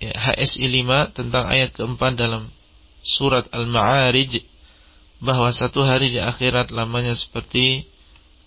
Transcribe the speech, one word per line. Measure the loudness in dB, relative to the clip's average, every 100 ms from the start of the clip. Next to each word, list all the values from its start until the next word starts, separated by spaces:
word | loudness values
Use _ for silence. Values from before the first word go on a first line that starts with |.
ya, | -10
H | -4 -2 0
S | 0 0
I | 0
lima, | 0 2 2 0
tentang | -4 -2 -2 0
ayat | 0 0
keempat | -2 -6 -2 -2 0
dalam | -2 -2 -8 -18 _ -20 -20 -14
surat | -2 0 2 2 0
Al-Ma'arij, | -4 -2 2 4 4 4 2 0 -4 -8 -20 -20 -20 -20 _ -20 -10
bahwa | -2 2 2
satu | 2 -2 0 2
hari | 2 2
di | -2
akhirat | -4 -2 0 0 -2
lamanya | -4 -4 -2 -2
seperti | -2 -4 -8 -4 0 2 0 -6 _ -20 -20 _ -20